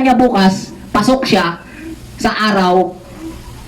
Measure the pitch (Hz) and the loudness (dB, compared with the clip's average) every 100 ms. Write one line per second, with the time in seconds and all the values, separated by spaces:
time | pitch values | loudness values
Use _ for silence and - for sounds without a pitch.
0 | 262 233 247 196 190 190 - - - 214 | 4 4 4 4 2 2 -6 -14 -6 -2
1 | 226 262 - 196 165 170 - - - - | 2 2 2 0 0 -4 -12 -16 -16 -16
2 | - - 220 - 214 196 185 185 170 - | -16 -4 -4 0 0 2 2 2 0 -4
3 | - - 330 - - - | -18 -16 -14 -14 -16 -18